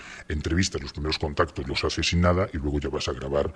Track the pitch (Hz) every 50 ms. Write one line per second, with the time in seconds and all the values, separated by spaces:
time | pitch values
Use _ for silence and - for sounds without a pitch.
0 | - - - - - - 78 76 71 - 82 87 95 - - - 69 67 - 78
1 | 76 78 78 - - 76 73 - 90 82 - - - - - - - 87 - -
2 | 80 - - 87 87 87 87 90 - - - 82 69 73 71 73 69 - - -
3 | - - 76 65 67 67 69 71 71 73 76